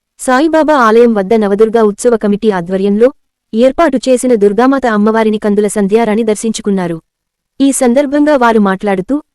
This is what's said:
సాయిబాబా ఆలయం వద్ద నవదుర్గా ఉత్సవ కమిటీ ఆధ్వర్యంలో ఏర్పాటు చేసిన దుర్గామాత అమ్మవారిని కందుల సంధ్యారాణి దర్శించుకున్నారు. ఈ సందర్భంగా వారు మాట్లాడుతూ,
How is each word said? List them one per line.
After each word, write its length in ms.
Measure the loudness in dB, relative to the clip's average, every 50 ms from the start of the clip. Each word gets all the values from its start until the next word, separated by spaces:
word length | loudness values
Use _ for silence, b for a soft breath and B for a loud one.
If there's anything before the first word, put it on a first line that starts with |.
| _ _ _ _
సాయిబాబా 560 | -4 0 0 2 2 2 2 0 2 2 2
ఆలయం 400 | 2 2 4 4 4 4 4 2
వద్ద 200 | -2 -2 0 0
నవదుర్గా 480 | 0 0 0 2 2 0 2 2 0
ఉత్సవ 340 | 0 0 -2 -2 0 0 0
కమిటీ 340 | 0 0 -2 -2 0 -2 -2
ఆధ్వర్యంలో 600 | -2 -2 -6 -6 -4 -2 -2 -2 0 2 0 0 0 _ _ _ _ _ _ _ -2
ఏర్పాటు 420 | 0 0 0 2 0 0 0 0
చేసిన 380 | -2 0 0 0 0 2 0 0
దుర్గామాత 520 | 2 2 0 2 2 2 2 0 0 -2
అమ్మవారిని 520 | -2 0 0 0 0 0 0 0 0 -2 -2
కందుల 280 | -2 -2 -2 0 -2
సంధ్యారాణి 560 | -2 -2 -2 -2 0 0 0 0 0 0 -2
దర్శించుకున్నారు. 800 | -2 -2 -4 -4 -4 -6 -6 -6 -4 -4 -4 -2 -4 -6 -8 -10 -14 _ _ _ _ _ _ _ _ _ _ -2
ఈ 120 | -2 -2
సందర్భంగా 640 | 0 0 0 0 2 0 0 0 0 0 2 2 2
వారు 220 | 2 2 2 2 2
మాట్లాడుతూ, 640 | 2 0 -2 -2 -2 -2 -2 -4 -4 -4 -6 -6 -6 _ _